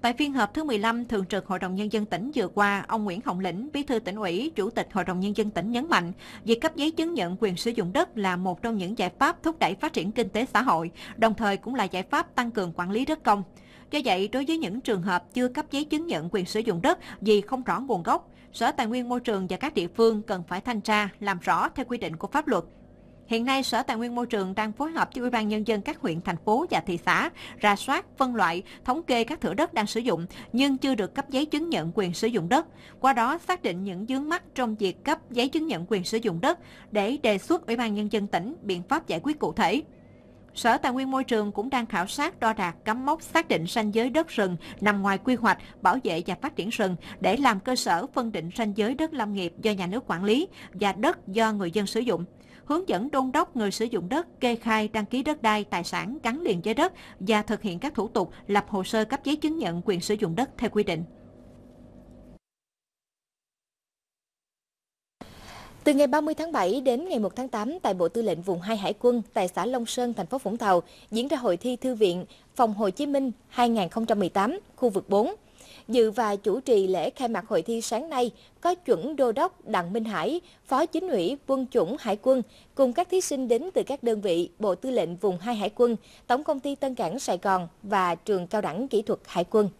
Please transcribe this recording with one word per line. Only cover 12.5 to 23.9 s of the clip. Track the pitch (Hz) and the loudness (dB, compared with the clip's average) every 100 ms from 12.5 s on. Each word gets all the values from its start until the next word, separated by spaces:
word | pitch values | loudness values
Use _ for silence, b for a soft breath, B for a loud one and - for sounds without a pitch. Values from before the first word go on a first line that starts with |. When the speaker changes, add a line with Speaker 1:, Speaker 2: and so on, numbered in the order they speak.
Speaker 1:
cường | 226 180 165 | -2 -4 -4
quản | 175 | -2
lý | 202 | -2
đất | 269 311 | -2 0
công. | - 202 185 B B B B | 2 2 0 B B B B
Do | 294 | -2
vậy, | 262 185 208 | 2 2 2
đối | 254 | 0
với | 285 330 | 0 0
những | 233 220 | -2 -4
trường | - - | -2 0
hợp | 180 180 - | 2 0 0
chưa | - 247 | 0 0
cấp | 247 302 | 0 -4
giấy | 269 | -4
chứng | 302 302 339 | -2 -2 -2
nhận | 180 165 | -4 -2
quyền | 208 185 | -2 0
sử | 214 | -2
dụng | 220 175 | 0 2
đất | 262 - B B | 2 2 B B
vì | 202 208 | 4 4
không | 202 262 | 4 -4
rõ | 247 180 | -2 -2
nguồn | 262 202 | 0 -2
gốc, | 165 285 - B B | 0 -2 -2 B B
Sở | - 233 | 0 0
Tài | - 226 | 0 -2
nguyên | 247 240 | -2 -2
Môi | 247 | -4
trường | 240 202 185 | 0 -2 -2
và | 180 | -4
các | 277 | -2
địa | 226 170 | -2 -2
phương | - 226 214 | 4 4 4
cần | 214 190 175 | -2 -6 -4
phải | 180 | -6
thanh | - 226 | -4 -4
tra, | 214 214 202 - | 2 2 0 -4
làm | 202 185 | -4 -2
rõ | 190 170 254 | 2 2 2
theo | - 240 | -2 -6
quy | 240 | -4
định | 175 160 | -6 -6
của | 196 | -2
pháp | 277 302 | -2 2
luật. | 202 - - - - B B - | 0 -2 -16 -20 -20 B B -4
Hiện | 226 | -2
nay, | 240 269 | 0 0
Sở | 262 233 | 2 0
Tài | 254 | 0